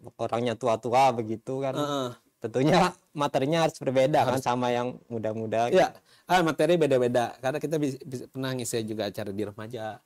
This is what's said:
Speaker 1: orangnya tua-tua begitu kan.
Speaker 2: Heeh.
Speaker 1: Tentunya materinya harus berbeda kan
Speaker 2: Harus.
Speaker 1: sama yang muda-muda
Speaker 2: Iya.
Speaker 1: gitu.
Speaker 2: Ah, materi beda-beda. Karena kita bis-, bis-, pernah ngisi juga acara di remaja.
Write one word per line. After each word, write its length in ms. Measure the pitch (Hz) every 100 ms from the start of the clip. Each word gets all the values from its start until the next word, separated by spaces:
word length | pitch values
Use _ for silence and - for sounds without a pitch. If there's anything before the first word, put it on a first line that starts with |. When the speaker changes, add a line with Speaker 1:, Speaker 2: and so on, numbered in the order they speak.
| 113 -
Speaker 1:
orangnya 380 | 113 113 120
tua-tua 560 | 110 127 110 120 123 135
begitu 500 | 120 110 110 - 135
kan. 140 | 135
Speaker 2:
Heeh. 340 | 131 147 143 127 117 _ _
Speaker 1:
Tentunya 380 | 110 120 143 180 180 - _
materinya 460 | 156 143 143 135 165
harus 160 | 160 -
berbeda 480 | 135 131 135 151
kan 80 | 127
Speaker 2:
Harus. 140 | 131 127
Speaker 1:
sama 240 | 123 123
yang 260 | 120 123 120 -
muda-muda 600 | 117 110 110 110 113 120
Speaker 2:
Iya. 220 | 185 160
Speaker 1:
gitu. 80 | - _ _
Speaker 2:
Ah, 160 | - 180
materi 340 | 165 151 156 175
beda-beda. 600 | 147 131 123 123 117 -
Karena 220 | 131 147
kita 180 | 147 160
bis-, 240 | 143 135
bis-, 240 | 151 127
pernah 260 | - 135 131
ngisi 300 | 131 117 120
juga 220 | 110 110
acara 240 | 104 98 104
di 140 | 98
remaja. 540 | 101 101 110 120 110 101